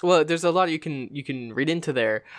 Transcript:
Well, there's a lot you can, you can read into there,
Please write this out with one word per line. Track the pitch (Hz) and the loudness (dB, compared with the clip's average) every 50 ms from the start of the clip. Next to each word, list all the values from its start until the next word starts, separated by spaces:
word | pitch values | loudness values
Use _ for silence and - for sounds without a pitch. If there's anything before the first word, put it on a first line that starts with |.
Well, | - 175 180 165 151 | 2 4 4 4 4
there's | 160 165 165 175 | 4 0 0 2
a | 170 | 2
lot | 165 185 185 170 | 2 2 2 0
you | 160 156 | 0 -4
can, | - 165 143 135 127 - | -4 -6 -8 -8 -8 -10
you | 135 143 135 | -10 -10 -8
can | - 135 127 120 113 | -8 -8 -8 -8 -6
read | 110 127 139 156 | -4 -2 0 0
into | 165 170 165 160 | -2 -2 -2 -2
there, | 135 127 113 110 110 107 - - - | -2 0 0 0 0 -2 -4 -10 -20